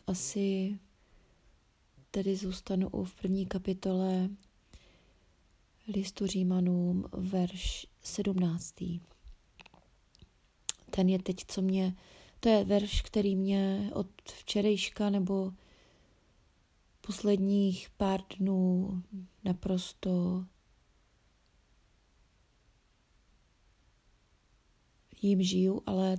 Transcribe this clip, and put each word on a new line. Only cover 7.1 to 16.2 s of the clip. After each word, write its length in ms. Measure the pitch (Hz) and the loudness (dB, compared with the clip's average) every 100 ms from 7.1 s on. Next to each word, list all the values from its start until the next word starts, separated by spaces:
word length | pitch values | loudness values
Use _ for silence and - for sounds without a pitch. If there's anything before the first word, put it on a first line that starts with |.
verš 760 | - 185 190 180 180 - - - _ | -6 -2 0 -2 -2 -4 -6 -10 _
sedmnáctý. 960 | - - 202 185 175 170 - - 180 170 165 - - - _ - - - _ _ _ - - _ _ _ - - - | -8 -4 -2 0 0 0 -6 -8 -6 -6 -10 -20 -20 -20 _ -20 -20 -20 _ _ _ -20 -20 _ _ _ -10 -10 -4
Ten 200 | - 185 | 2 4
je 100 | 185 | 2
teď, 260 | 185 180 - | 0 -6 -6
co 140 | - | -4
mě, 340 | 190 190 185 185 - - - - | 0 0 0 -4 -12 -20 -20 -2
to 100 | 233 | 4
je 140 | 214 | 4
verš, 380 | 196 202 208 - | 4 2 2 -2
který 340 | - 214 202 190 | -2 0 2 2
mě 560 | 190 196 196 196 202 | 2 2 0 -2 -4
od 140 | - 190 - - | -4 -6 -10 -18
včerejška 800 | - - 208 208 202 - - 208 | -14 -4 0 2 0 -2 -2 0
nebo 440 | 202 185 196 190 185 - - - _ _ _ | 2 0 0 -2 -8 -20 -20 -20 _ _ _